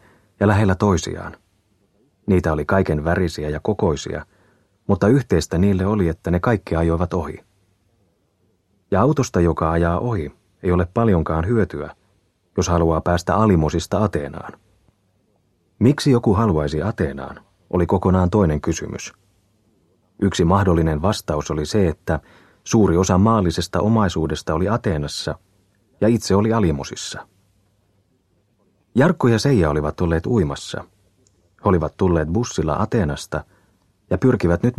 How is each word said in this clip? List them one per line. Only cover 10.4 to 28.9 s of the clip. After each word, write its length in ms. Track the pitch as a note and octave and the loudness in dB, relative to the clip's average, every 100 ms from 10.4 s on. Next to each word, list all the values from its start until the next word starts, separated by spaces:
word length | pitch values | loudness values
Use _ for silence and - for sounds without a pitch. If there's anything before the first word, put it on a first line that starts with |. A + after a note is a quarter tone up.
| _ _ | _ _
ei 80 | F#2 | -2
ole 160 | F2+ F2 | 0 0
paljonkaan 540 | - A#2 F2+ D#2 D#2+ F2 | 0 2 2 0 -2 0
hyötyä, 480 | A#2 F2+ D2 D2 - _ _ _ _ _ - | 0 -2 -4 -12 -14 _ _ _ _ _ -4
jos 100 | F2 | 0
haluaa 340 | E2+ E2 D#2+ | 2 2 0
päästä 340 | F2 F2 - F#2 | 0 -2 0 0
Alimosista 680 | A2 F2 D2+ E2 - F2 | 4 4 2 -2 -4 -2
Ateenaan. 500 | G#2 D#2+ C#2 - - - _ _ _ _ _ _ _ _ _ _ _ - | 0 0 -2 -6 -16 -20 _ _ _ _ _ _ _ _ _ _ _ 0
Miksi 320 | A2+ D3 D3 | 2 2 2
joku 220 | A#2+ A#2+ | 2 4
haluaisi 480 | F#2+ A2+ D#2 D2 D2+ | 2 2 0 -2 -2
Ateenaan, 580 | F#2+ - D#2 C2+ C2+ - - _ _ | -4 -2 -4 -6 -12 -16 -20 _ _
oli 120 | F#2 E2+ | -2 0
kokonaan 440 | F#2+ F#2+ F#2 F2+ | 2 2 2 2
toinen 320 | G#2 F2 D2 | 2 2 0
kysymys. 520 | E2+ D#2+ D2 - - - _ _ _ _ _ _ _ _ _ - | -4 -6 -8 -12 -14 -20 _ _ _ _ _ _ _ _ _ -4
Yksi 240 | G2 - E2+ | -2 2 2
mahdollinen 560 | G2 G2 E2+ D#2+ D2+ | 4 4 2 2 0
vastaus 500 | F#2 G#2+ - D2+ - | -2 -4 -4 -6 -4
oli 140 | D2+ D2+ | -6 -4
se, 220 | A2 F2+ | 0 0
että 320 | - - D#2 - - _ _ | -2 -4 -4 -6 -20 _ _
suuri 340 | - A2+ F#2+ E2+ | 0 2 4 4
osa 200 | F#2+ F#2 | 2 4
maallisesta 600 | G#2+ A2+ F2+ D#2 E2 F2 | 4 2 0 -2 -4 -2
omaisuudesta 760 | G#2+ A2+ G2 E2 D#2 D2+ - | 0 2 0 -2 -4 -4 -4
oli 160 | D#2+ F#2+ | -4 -2
Ateenassa 680 | A#2 A2 D#2 C#2+ - - D2 _ _ _ _ _ _ | -2 -2 -4 -4 -8 -10 -10 _ _ _ _ _ _
ja 60 | G#2+ | 0
itse 280 | A#2 - F#2+ | 0 2 0
oli 180 | G#2+ | 2
Alimosissa. 720 | A2+ F#2 D2 C2+ - - - - _ _ _ _ _ _ _ _ _ _ _ _ _ _ _ _ | 0 0 -2 -6 -12 -14 -14 -18 _ _ _ _ _ _ _ _ _ _ _ _ _ _ _ _